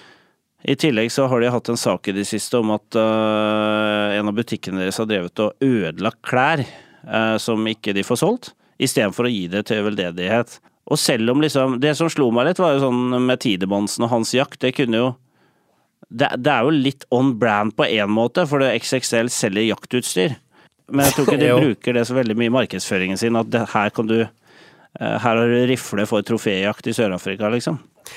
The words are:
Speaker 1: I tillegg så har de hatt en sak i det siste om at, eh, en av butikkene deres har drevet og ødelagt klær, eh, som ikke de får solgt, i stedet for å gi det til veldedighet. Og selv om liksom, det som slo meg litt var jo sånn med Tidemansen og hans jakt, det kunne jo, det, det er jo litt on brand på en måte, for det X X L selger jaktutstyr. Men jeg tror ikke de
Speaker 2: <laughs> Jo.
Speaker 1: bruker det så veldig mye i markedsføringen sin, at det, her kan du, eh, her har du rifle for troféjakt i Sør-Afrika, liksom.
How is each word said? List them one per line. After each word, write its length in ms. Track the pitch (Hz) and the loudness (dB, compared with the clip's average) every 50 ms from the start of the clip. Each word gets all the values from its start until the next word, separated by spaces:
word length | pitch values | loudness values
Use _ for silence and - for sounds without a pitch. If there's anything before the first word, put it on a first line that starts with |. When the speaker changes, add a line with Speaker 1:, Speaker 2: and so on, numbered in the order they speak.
| - - - _ _ _ _ _ _ _ _ _ - | -20 -20 -20 _ _ _ _ _ _ _ _ _ -6
Speaker 1:
I 80 | - 139 | -4 -2
tillegg 380 | - - 160 127 107 110 117 | 0 0 0 2 2 0 0
så 180 | - - 139 127 | 0 0 0 2
har 100 | 131 120 | 2 2
de 100 | 117 120 | 2 2
hatt 180 | 123 120 - - | 0 0 -2 -2
en 80 | 117 113 | -4 -2
sak 300 | - 123 95 90 - - | 0 0 0 0 -2 -4
i 40 | |
det 140 | 98 98 101 | -4 -2 -4
siste 300 | - - 104 - - - 123 | -4 -4 -6 -4 -2 0 0
om 140 | 113 107 | 0 0
at, 240 | 107 104 _ _ - | 0 -2 _ _ 0
eh, 1200 | 117 110 110 110 110 110 110 107 107 107 107 107 107 107 107 107 107 107 107 104 104 104 104 101 104 | 0 2 2 2 2 0 0 0 0 0 0 0 0 0 0 0 0 0 0 0 0 0 0 -2 -2
en 100 | 104 104 | -2 -2
av 60 | 101 | -2
butikkene 460 | 101 - - 117 - - 95 92 95 | -4 -4 -4 -6 -8 -8 -6 -6 -4
deres 180 | 92 95 95 - | -4 -4 -4 -4
har 80 | 113 | -2
drevet 340 | 107 107 98 87 87 - - | -2 -2 -2 -4 -4 -4 -2
og 140 | 107 104 - - | -2 -2 -2 0
ødelagt 600 | 135 135 127 113 92 80 80 - 95 110 - _ - | 0 0 0 0 -2 -4 -4 -4 -4 -6 -6 _ -6
klær, 420 | - - 123 131 147 160 147 123 - - - - - - _ - - | -2 0 2 2 2 2 0 -2 -6 -10 -18 -20 -20 -20 _ -10 -4
eh, 300 | 107 110 113 110 110 107 | -2 0 0 0 0 -2
som 260 | - - 113 107 107 110 | -2 -2 -2 -2 -2 -4
ikke 260 | 110 - - 101 101 | -4 -6 -4 -4 -2
de 80 | 98 | -2
får 160 | 95 - 127 113 | -2 -2 0 0
solgt, 360 | - 165 233 254 - - - _ _ _ _ - | 2 0 0 -2 -6 -14 -20 _ _ _ _ -4
i 60 | - | -2
stedet 280 | 131 - 139 113 101 87 | 0 2 2 0 0 0
for 120 | - 120 | -2 -2
å 60 | 123 | -2
gi 160 | 123 101 90 85 | -2 -2 -4 -4
det 180 | 90 104 104 - | -4 -4 -2 -2
til 160 | 117 107 101 | -2 -2 -2
veldedighet. 760 | 107 104 98 92 87 85 90 90 92 110 117 117 - - - _ _ _ _ - - | -2 -2 -4 -4 -4 -4 -6 -2 0 0 0 0 -2 -8 -20 _ _ _ _ -6 -4
Og 80 | 147 156 | -2 0
selv 320 | - - 143 113 110 117 | 0 0 0 2 2 2
om 100 | 127 143 | 2 2
liksom, 400 | 151 151 - 139 131 135 127 120 | 2 2 2 0 0 0 0 0
det 160 | 131 151 151 | 0 0 0
som 140 | - 165 165 | 0 -2 -2
slo 220 | - - 139 120 | 0 2 2 2
meg 160 | 113 120 123 160 | 4 2 2 2
litt 100 | 180 - | 2 2
var 160 | 185 165 143 | 2 2 2
jo 160 | 139 139 135 | 2 2 0
sånn 320 | 123 123 123 123 127 123 127 | 0 0 0 0 0 0 0
med 140 | 127 127 127 | 0 0 0
Tidemansen 640 | - 127 98 90 95 95 101 101 104 101 - - 120 | 0 -2 0 0 -2 -2 -2 -2 -2 -2 -2 -2 -2
og 60 | 117 | 0
hans 220 | 123 117 113 - - | 0 0 0 0 0
jakt, 260 | 123 139 - - - | 0 0 -2 -4 -4
det 140 | - 127 127 | -4 -2 0
kunne 200 | - 143 117 113 113 | 0 0 0 0 0
jo, 180 | 120 131 131 - _ _ _ _ _ _ _ _ _ _ _ _ _ _ _ _ - - | 0 0 -2 -6 _ _ _ _ _ _ _ _ _ _ _ _ _ _ _ _ -20 -8
det, 180 | - 117 143 - - 123 | -2 0 0 0 0 0
det 100 | 123 147 | 0 2
er 120 | 143 120 113 | 2 4 4
jo 80 | 143 | 4
litt 340 | 160 147 131 139 139 - - - | 4 2 2 0 -2 -4 -4 0
on 260 | 123 120 131 139 127 107 | 2 2 2 2 2 2
brand 360 | 123 113 104 104 107 110 - | 2 2 2 2 0 0 0
på 100 | - 151 | 0 0
en 240 | - 101 110 104 101 | 2 2 2 2 2
måte, 380 | 107 110 117 120 - 180 180 143 | 2 2 0 0 0 0 0 0
for 120 | 147 139 | 0 0
det 140 | 135 131 107 113 | 2 2 0 0
X 120 | - - - | -2 -2 -2
X 200 | 131 - - - | -2 -2 0 0
L 140 | 113 113 123 | 0 0 0
selger 420 | - - - 110 95 104 110 113 | -2 -2 -2 0 0 2 2 0
jaktutstyr. 640 | 101 - - - - 123 120 - - 92 92 90 127 - _ _ _ _ _ _ _ _ _ - | 0 -2 -4 -4 -4 -4 -2 -2 0 0 0 0 -2 -4 _ _ _ _ _ _ _ _ _ -2
Men 160 | - 139 139 | 2 2 4
jeg 80 | 139 - | 4 4
tror 120 | - 139 123 | 2 2 2
ikke 120 | 147 143 | 4 4
de 80 | 147 151 | 4 4
Speaker 2:
<laughs> 60 | 123 | 6
Jo. 60 | 123 | 6
Speaker 1:
bruker 340 | 151 143 104 - - 127 123 | 4 4 2 0 -2 0 0
det 140 | 120 117 117 | 0 0 0
så 80 | 127 | 0
veldig 200 | 131 127 113 107 | 0 0 0 0
mye 140 | 113 120 117 | 0 0 2
i 80 | 117 131 117 | 2 2 0
markedsføringen 520 | 95 - 92 - - - 95 92 92 95 95 | 0 -4 -6 -4 -2 -2 0 0 0 -2 0
sin, 180 | 117 117 117 | 0 0 0
at 140 | 117 113 110 | 0 0 0
det, 200 | 113 117 113 - | 0 -2 -2 0
her 200 | - 110 101 107 | 0 0 0 0
kan 160 | - - 117 107 | 0 -2 -2 0
du, 140 | 113 117 113 | 2 0 0
eh, 920 | 107 - _ _ _ - - - - - _ _ _ - - 113 110 110 107 | -2 -4 _ _ _ -20 -20 -20 -20 -20 _ _ _ -12 -8 -6 -4 -2 0
her 0 | |
har 280 | 104 123 113 117 117 117 | 0 2 2 2 2 2
du 200 | 120 120 123 123 | 2 2 2 2
rifle 400 | 131 123 - - - 101 104 104 | 0 -2 -4 -4 -4 -2 -2 0
for 140 | 117 104 101 | 0 -2 0
troféjakt 640 | - 117 110 - 110 98 95 95 101 107 - - 127 | 0 -2 -2 0 -2 -2 0 0 -2 -2 -4 -6 -4
i 100 | 113 - | -2 0
Sør-Afrika, 500 | 117 101 90 90 - 95 95 98 107 104 | 0 0 -2 -4 -6 -6 -6 -2 -2 0
liksom. 280 | 113 120 - - 165 139 - _ _ _ - - - | 0 -2 -2 -2 -6 -6 -8 _ _ _ -20 -20 -20